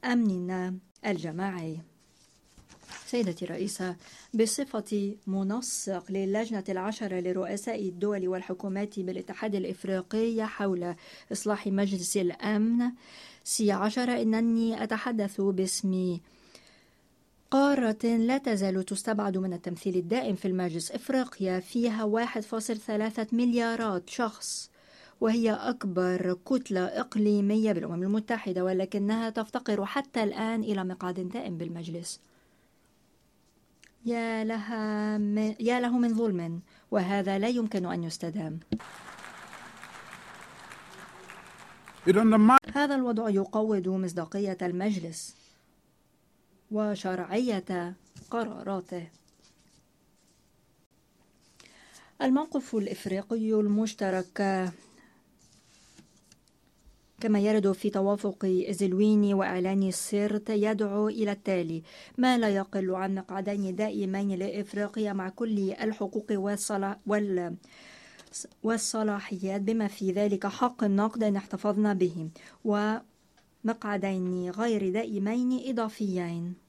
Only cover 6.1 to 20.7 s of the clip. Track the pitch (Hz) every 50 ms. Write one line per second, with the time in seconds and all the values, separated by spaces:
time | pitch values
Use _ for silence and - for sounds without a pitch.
6.1 | 190 196 196 190 196 214 233 226 226 202 190 - 185 180 185 208 220 - 226 202
7.1 | 185 180 175 180 180 185 185 175 202 202 - 240 226 214 202 190 175 175 196 208
8.1 | 208 196 185 180 185 185 190 - 185 180 - 196 190 196 208 208 202 - 185 180
9.1 | 185 190 185 - 190 - - 220 202 196 185 180 185 - - 196 190 185 180 -
10.1 | - 220 226 233 226 220 220 220 - - 208 196 185 180 175 175 170 170 - -
11.1 | - - - _ 208 196 - 208 208 196 - 202 196 196 202 196 196 185 175 -
12.1 | - 202 185 175 - - - 202 214 208 214 226 233 240 240 247 247 - - -
13.1 | - - - - - - _ - - - 220 208 196 190 190 214 214 254 247 247
14.1 | 247 240 233 220 220 220 233 233 226 226 226 226 220 220 220 220 226 214 - 247
15.1 | 233 220 202 196 196 - 196 196 190 185 190 185 - - - 190 185 185 185 180
16.1 | 175 170 - - - - - - - - - - - - _ _ _ _ _ _
17.1 | _ _ _ _ _ _ _ _ - 269 277 285 285 269 247 220 214 220 - 233
18.1 | 233 226 226 233 262 277 269 262 220 196 196 190 185 190 185 - 202 190 - -
19.1 | 220 208 208 202 185 185 185 185 180 170 - 185 175 170 - 196 180 185 175 170
20.1 | 214 247 262 220 196 185 - 190 185 185 180 175